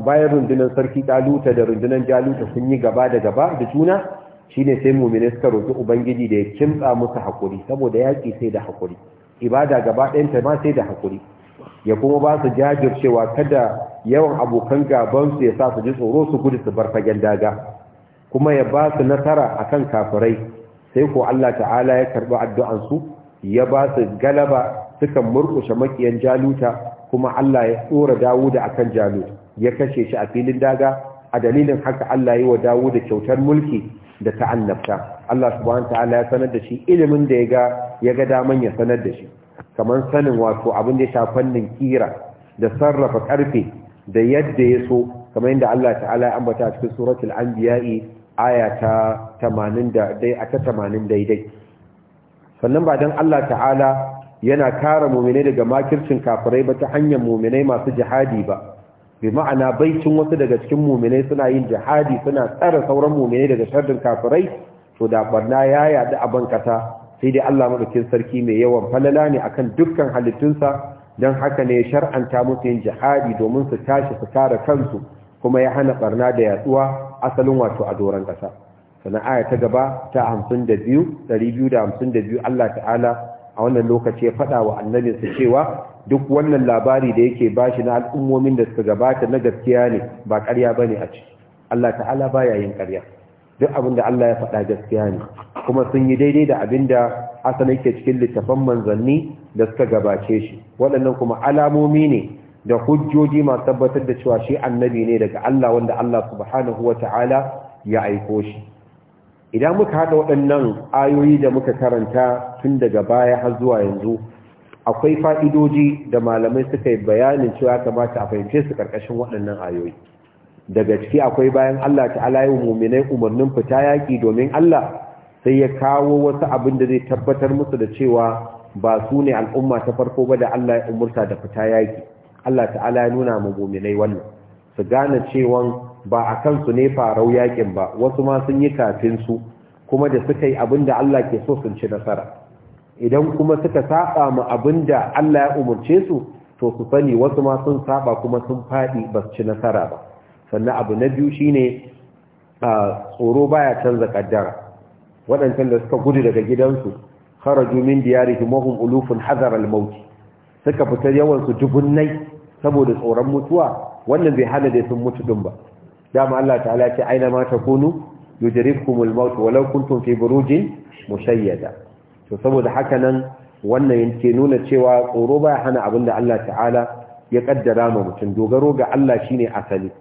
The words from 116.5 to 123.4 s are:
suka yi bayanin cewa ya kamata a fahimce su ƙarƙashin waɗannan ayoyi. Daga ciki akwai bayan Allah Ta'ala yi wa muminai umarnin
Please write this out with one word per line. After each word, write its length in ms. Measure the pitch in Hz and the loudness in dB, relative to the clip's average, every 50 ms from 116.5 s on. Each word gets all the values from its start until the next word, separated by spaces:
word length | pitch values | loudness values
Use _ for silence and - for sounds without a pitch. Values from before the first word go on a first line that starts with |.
| 123 131 131 131 | 0 -2 -2 -2
suka 200 | 147 117 107 131 | -4 -4 0 0
yi 60 | 113 | 0
bayanin 560 | 104 101 110 107 113 127 135 143 139 131 117 104 - | 0 2 2 2 4 4 4 2 2 0 -2 -2 0
cewa 140 | 131 123 123 | 0 2 2
ya 120 | 123 - | 0 0
kamata 360 | 120 110 120 117 98 - 117 | -2 -2 -2 -2 -2 -4 -6
a 60 | 104 | -6
fahimce 360 | 104 107 101 98 104 143 151 147 143 | -6 -6 -6 -4 -2 -2 -2 0 -2
su 60 | - | -4
ƙarƙashin 420 | - 104 - - 107 104 - 120 | -6 -6 -6 -8 -10 -10 -8 -6
waɗannan 420 | 117 120 117 110 104 101 104 101 87 | -6 -6 -6 -6 -6 -6 -6 -8 -8
ayoyi. 320 | 90 90 87 87 87 85 80 - - _ _ _ _ _ _ _ _ _ _ - _ - | -8 -8 -6 -6 -8 -8 -10 -14 -20 _ _ _ _ _ _ _ _ _ _ -20 _ -4
Daga 300 | 92 110 104 104 107 95 - | 0 0 2 2 2 0 0
ciki 160 | - 147 147 | 0 2 2
akwai 300 | 139 120 123 131 131 135 | 2 2 2 2 2 4
bayan 280 | 131 131 131 131 135 131 131 | 4 4 2 2 0 0 0
Allah 260 | 143 143 139 127 117 - | 2 2 2 2 2 0
Ta'ala 300 | 113 110 127 131 131 135 | -2 0 2 2 4 4
yi 40 | 135 | 4
wa 120 | 135 123 120 | 2 2 0
muminai 400 | 117 110 113 113 113 123 131 139 139 | 0 0 0 2 2 2 2 2 0
umarnin 400 | 139 120 113 110 110 123 | 0 0 0 0 2 0